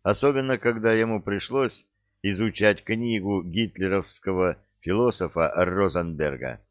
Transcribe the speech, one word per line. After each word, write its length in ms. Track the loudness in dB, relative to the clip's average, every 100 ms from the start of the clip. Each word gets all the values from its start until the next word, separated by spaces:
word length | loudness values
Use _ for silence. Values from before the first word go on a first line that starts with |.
особенно 560 | 0 2 2 2 0 0
когда 340 | 0 2 2
ему 300 | 4 2 0
пришлось 640 | -2 -4 -2 -2 -2 -4 _ _ _ _
изучать 600 | -4 0 -2 2 2 2
книгу 600 | -2 -2 0 -2 0 -2
гитлеровского 1120 | -2 -4 -4 -2 -2 0 -4 -10 -4 0 0 -2 _ _
философа 720 | -2 2 2 0 -4 0 0 2
Розенберга 1040 | 0 2 0 0 -4 -2 -4 -2 -8 -10 _